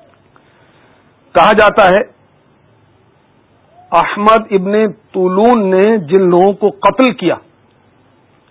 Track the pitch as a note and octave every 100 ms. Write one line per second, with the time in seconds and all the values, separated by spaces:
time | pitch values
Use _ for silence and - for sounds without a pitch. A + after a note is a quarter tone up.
0 | E5 _ _ _ _ _ _ _ _ _
1 | _ _ _ F3+ F3 G#3+ G#3 G3 F#3+ F#3+
2 | - _ _ _ _ _ _ _ _ _
3 | _ _ _ _ _ _ _ _ - F3
4 | E3 - G#3 A3 G#3+ G3 F#3 G#3 A3 -
5 | _ F#3+ F#3 F#3 A3+ A#3+ G3 F#3 G#3 A3+
6 | D3+ F#3+ F#3 F3 F#3+ G3+ G#3 - G3+ G3+
7 | C4 G#3 F3 A#2+ - _ _ _ _ _
8 | _ _ _ _ _